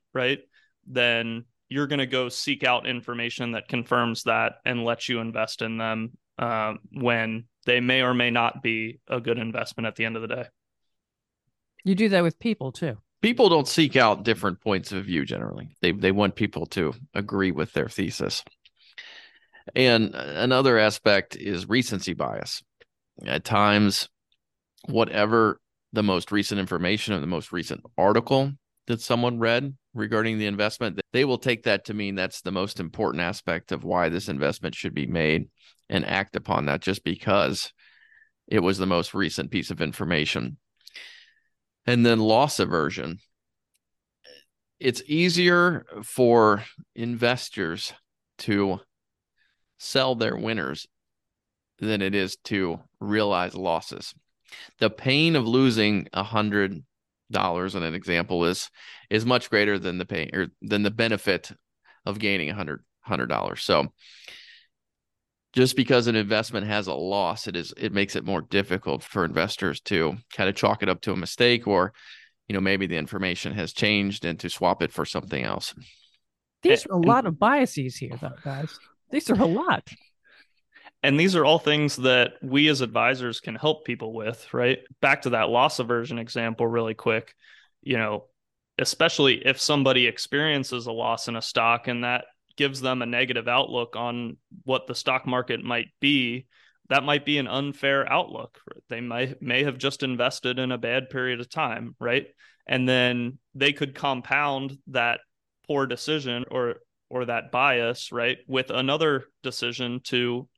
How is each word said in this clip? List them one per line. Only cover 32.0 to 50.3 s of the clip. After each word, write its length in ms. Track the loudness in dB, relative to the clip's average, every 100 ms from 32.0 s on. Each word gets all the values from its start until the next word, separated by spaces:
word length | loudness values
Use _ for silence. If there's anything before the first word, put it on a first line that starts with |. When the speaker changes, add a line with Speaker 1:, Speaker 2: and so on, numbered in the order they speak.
| -4
Speaker 3:
that's 280 | -2 -4 -4
the 100 | -6
most 280 | -4 -4 -6
important 440 | -8 -2 -2 0
aspect 480 | -2 -4 -4 -4 -4
of 120 | -6
why 260 | -2 0 2
this 200 | 0 -4
investment 460 | -2 -2 -2 -8 -8
should 180 | -8
be 140 | -4 -2
made 400 | 0 2 2 -2 _ _ _ -4
and 160 | -4 -2
act 300 | -2 -2 -6
upon 300 | -2 -2 0
that 160 | -2
just 220 | -2 -4
because 680 | -4 -4 2 2 2 0 -8 _ _ _ _ _ _ _ -2
it 120 | 2
was 180 | 2 2
the 80 | 0
most 280 | 0 0
recent 360 | -2 -4 -4 -6
piece 220 | -6 -6
of 100 | -4
information. 760 | -6 -4 -2 0 0 -2 -6 -10 _ _ -20 -20 -20 -20 -20 _ _ _ _ _ 0
And 180 | 4 6
then 140 | 6
loss 400 | 4 4 4 2
aversion. 600 | 0 2 0 -2 -8 -10 _ _ _ _ _ _ _ _ _ _ -20 -20 _ _ _ -2
It's 240 | 0 0 -2
easier 800 | 2 2 4 4 6 4 2 -6 -16
for 600 | -6 4 6 8 8 6 0 -18 -16 -8
investors 960 | -6 0 0 0 -4 -4 -4 -4 -10 -14 _ _ _ -10
to 400 | -2 0 0 -2 -10 _ _ _ _ _ _ _ _ -16
sell 380 | -4 0 0 0
their 200 | -2